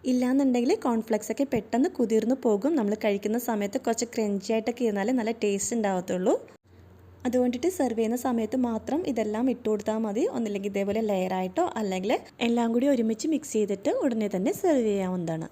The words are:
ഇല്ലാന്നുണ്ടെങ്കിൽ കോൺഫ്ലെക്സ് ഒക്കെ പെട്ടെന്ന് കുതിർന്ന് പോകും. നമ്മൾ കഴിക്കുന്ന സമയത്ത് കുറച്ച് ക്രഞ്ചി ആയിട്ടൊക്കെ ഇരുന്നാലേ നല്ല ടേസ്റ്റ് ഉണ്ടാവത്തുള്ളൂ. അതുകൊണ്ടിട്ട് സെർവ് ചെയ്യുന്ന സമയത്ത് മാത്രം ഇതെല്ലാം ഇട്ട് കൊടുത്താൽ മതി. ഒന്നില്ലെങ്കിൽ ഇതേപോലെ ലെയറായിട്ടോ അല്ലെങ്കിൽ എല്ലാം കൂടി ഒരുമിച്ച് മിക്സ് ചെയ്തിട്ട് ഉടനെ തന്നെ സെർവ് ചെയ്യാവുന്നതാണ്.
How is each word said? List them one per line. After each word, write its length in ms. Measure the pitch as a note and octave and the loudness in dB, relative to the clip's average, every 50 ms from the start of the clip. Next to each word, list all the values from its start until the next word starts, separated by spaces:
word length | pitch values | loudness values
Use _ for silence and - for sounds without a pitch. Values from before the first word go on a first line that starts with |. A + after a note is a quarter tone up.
| - | 0
ഇല്ലാന്നുണ്ടെങ്കിൽ 680 | C4 B3+ B3 B3 B3 C4 C#4 C#4+ C4 B3 B3 A#3+ C4+ G4+ A4 - | 0 0 2 2 2 4 4 4 4 4 2 4 2 2 2 2
കോൺഫ്ലെക്സ് 460 | C4+ A#3 A3+ A3 - A3+ G#3+ G#3+ - A3 | 0 0 0 0 0 -2 -2 0 -4 -2
ഒക്കെ 120 | - C#4 C4+ - | -2 0 0 0
പെട്ടെന്ന് 360 | A3+ - - - A#3 C#4 F4+ - | -4 -2 0 2 2 2 2 2
കുതിർന്ന് 380 | - A#3+ G3+ A3 A3 A3+ A3+ C4+ C4 - | 0 0 4 4 2 4 2 0 2 2
പോകും. 260 | A#3+ G#3 G3+ G3 C#4+ E4+ C#4+ | 2 2 2 2 0 2 2
നമ്മൾ 140 | G#3+ G3+ G#3+ G#3+ - | 0 0 -2 0 0
കഴിക്കുന്ന 360 | G#3+ G3+ G3+ - G#3 G#3+ A#3 A#3 | 0 0 0 0 -2 -2 -2 -2
സമയത്ത് 320 | - A3+ G#3 G3+ G3+ - C4 - | -2 -2 -2 -2 -2 -4 -2 -2
കുറച്ച് 220 | A#3+ A3+ - A#3+ A#3 - | -2 -2 -2 -4 -4 -2
ക്രഞ്ചി 380 | A#3 A3 G#3 G3+ G3 F#3 - A3+ | -2 0 0 0 -2 -2 0 -2
ആയിട്ടൊക്കെ 280 | A3+ A3 B3 A#3 - B3 | 0 0 -2 -4 0 -2
ഇരുന്നാലേ 260 | A3+ G3+ G3+ G3 A3+ C4 B3+ | 0 0 0 0 0 0 0
നല്ല 120 | G#3+ A3 A#3 A#3 - | 0 -2 -2 -2 0
ടേസ്റ്റ് 320 | G#3 G3 G3 - - B3 | 0 0 -2 -2 -2 -2
ഉണ്ടാവത്തുള്ളൂ. 560 | A#3 G#3 G3 F#3+ F3+ F3+ - F#3+ F3+ F3+ A3+ F#4 C5 - - - _ _ _ - - - - - - - - - - - | 0 0 0 0 0 -2 -2 -4 0 2 2 0 0 -2 -12 -20 _ _ _ -20 -20 -20 -20 -20 -20 -20 -20 -20 -8 -6
അതുകൊണ്ടിട്ട് 420 | B3+ A3+ B3+ B3 B3 A#3+ B3 C#4 F4 F#4 | -2 0 2 2 2 0 0 -2 -2 0
സെർവ് 200 | - C#4 A#3+ A#3 A3 | 0 -2 0 2 0
ചെയ്യുന്ന 180 | A3+ A3 A#3 B3 - | 0 0 0 -2 -2
സമയത്ത് 300 | C4 A#3+ A#3 A3 G#3+ - C4 B3 A#3+ | 0 0 0 0 0 0 0 0 0
മാത്രം 300 | A3+ A3 - - C4 D#4+ F#4 - | 0 -4 -4 -2 -2 -2 -2 -2
ഇതെല്ലാം 340 | B3 A3+ G#3+ G#3+ G#3 G#3+ B3+ C4 A#3 | -2 -2 -2 -2 0 0 0 0 0
ഇട്ട് 140 | A#3 - G#3+ | 0 0 -2
കൊടുത്താൽ 300 | G#3+ G#3 G#3+ A3 G#3+ A3 A3+ | 0 0 0 -2 -2 0 -2
മതി. 180 | G#3+ G3+ A3+ D#4 B4+ - | -2 -2 -2 -2 -2 -2
ഒന്നില്ലെങ്കിൽ 360 | B3 A#3 G#3 G3+ G3 G3 G#3 G3 | -2 -4 -2 -4 -4 -4 -4 -2
ഇതേപോലെ 280 | G3+ G3 G3+ G3+ A3 A3 G#3 | -2 -2 0 0 0 0 0
ലെയറായിട്ടോ 540 | G3+ F#3 F#3 F#3 F#3+ F#3 F#3 F#3 F#3 D#4+ F4+ F4 - A3+ | 0 0 0 0 0 -2 -2 -2 0 0 -2 0 -2 -4
അല്ലെങ്കിൽ 300 | G#3+ G3 F#3+ F#3 F#3 G3+ C#4+ G#4 - - - - A#3 | -2 -2 -2 -2 0 0 -2 -2 -2 -12 -6 -2 0
എല്ലാം 200 | A#3 A#3 A#3 A#3 A#3 A3+ | 0 2 2 2 2 2
കൂടി 160 | A#3+ B3+ C#4+ C#4 | 2 4 4 4
ഒരുമിച്ച് 340 | A#3+ A3+ A3 A3+ - - D#4 D#4+ | 4 2 0 0 -2 0 0 0
മിക്സ് 200 | - - - - | -2 -2 -2 0
ചെയ്തിട്ട് 360 | A3 G#3 G3 G3+ F#3+ - C#4+ G#4+ C5 G4 | 0 0 0 -2 -2 0 -2 0 2 0
ഉടനെ 240 | C#4 A#3 A3 G#3+ G3+ G3+ | 0 0 0 -2 0 0
തന്നെ 180 | F#3 F#3+ C#4+ G4+ - | 0 0 0 -2 0
സെർവ് 260 | - F4+ D4+ C4 A3+ G#3+ | 2 2 4 4 4 2
ചെയ്യാവുന്നതാണ്. 580 | G3+ G3 F#3+ F3+ F#3 F#3 E3+ E3 D#3+ D#3+ E3 - | 0 0 0 -2 -2 -2 -2 -4 -4 -6 -6 -10